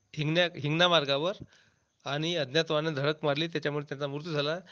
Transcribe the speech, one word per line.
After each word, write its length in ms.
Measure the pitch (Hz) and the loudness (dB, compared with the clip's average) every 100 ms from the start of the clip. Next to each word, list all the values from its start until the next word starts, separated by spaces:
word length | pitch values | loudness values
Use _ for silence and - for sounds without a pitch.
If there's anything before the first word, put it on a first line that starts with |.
| _ | _
हिंगण्या-, 360 | - 147 165 170 165 | -4 0 2 2 0
हिंगणा 320 | 147 160 180 | -2 4 6
मार्गावर 460 | 165 139 139 170 214 - _ _ _ _ _ 135 | 6 4 0 -2 -6 -14 _ _ _ _ _ -6
आणि 300 | 143 160 170 | -2 -2 -2
अज्ञात 360 | 131 147 160 | 0 0 2
वाहनाने 240 | 151 160 143 | 0 0 0
धडक 300 | 143 156 151 | -2 0 0
मारली, 220 | 143 170 | 0 -2
त्याच्यामुळे 380 | 165 147 147 143 | -2 -2 -4 -6
त्यांचा 220 | 135 143 | -8 -6
मृत्यू 260 | 143 170 | -6 -4
झाला. 260 | 147 143 175 - | -2 -2 -4 -8